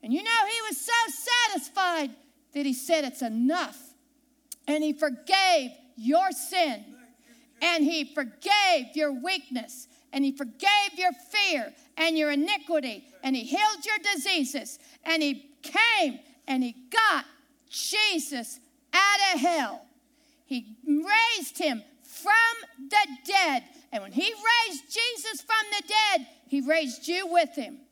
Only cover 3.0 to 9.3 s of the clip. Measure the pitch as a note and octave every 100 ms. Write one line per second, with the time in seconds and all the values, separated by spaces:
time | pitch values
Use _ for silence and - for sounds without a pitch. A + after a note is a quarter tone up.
3 | C#4 - B3 A3 B3 F4 D4+ - - _
4 | _ _ _ _ _ - - D4+ D#4 D4
5 | D4+ B3 - F#4+ F#4+ E4+ B3 - _ -
6 | A3+ D#4+ F#4+ C#4 - F#4 D#4+ G#3+ G#3+ -
7 | - _ _ - _ _ E4 E4+ D4 E4
8 | C#4+ - B3+ - G4 G#4 G4 E4 B3 D4+
9 | D4+ C4 D#4